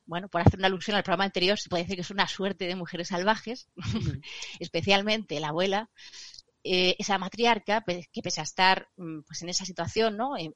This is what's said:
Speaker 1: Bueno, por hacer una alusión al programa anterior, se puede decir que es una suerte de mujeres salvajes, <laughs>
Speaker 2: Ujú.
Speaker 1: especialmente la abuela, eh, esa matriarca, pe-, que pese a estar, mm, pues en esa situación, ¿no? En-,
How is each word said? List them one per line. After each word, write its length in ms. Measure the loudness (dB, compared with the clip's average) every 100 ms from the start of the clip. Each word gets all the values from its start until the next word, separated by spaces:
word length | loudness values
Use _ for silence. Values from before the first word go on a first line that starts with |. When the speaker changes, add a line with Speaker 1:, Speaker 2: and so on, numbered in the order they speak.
| -10
Speaker 1:
Bueno, 240 | -8 -4
por 100 | 6
hacer 180 | 6 8
una 100 | 4
alusión 280 | 2 0 -2
al 60 |
programa 220 | 2 2
anterior, 340 | 2 2 2 2
se 100 | 0
puede 140 | -4
decir 140 | -2 -4
que 60 |
es 80 | -4
una 160 | 0 0
suerte 400 | 0 -4 -2 -4
de 80 |
mujeres 340 | -4 -6 -8 -4
salvajes, 600 | 0 2 0 -2 -12 -14 -10
<laughs> 0 |
Speaker 2:
Ujú. 440 | -4 -2 -2 -6 -10 -14 -14 -12
Speaker 1:
especialmente 800 | -6 -2 2 2 2 -2 -2 -6
la 80 | -2
abuela, 420 | 0 2 0 -2 _ -20 -18 -18 -20 -20 _
eh, 320 | 0 2 4 2
esa 180 | 0 -2
matriarca, 640 | -2 0 2 2 2 -2
pe-, 260 | 0 -6 -6
que 80 | -8
pese 180 | -6 -6
a 40 |
estar, 440 | -4 2 4 4 0 -12
mm, 240 | -10 -10
pues 200 | -12 -12
en 60 | -6
esa 160 | -6
situación, 520 | -6 -6 -4 0 0 0
¿no? 180 | -4 -4
En-, 180 | -8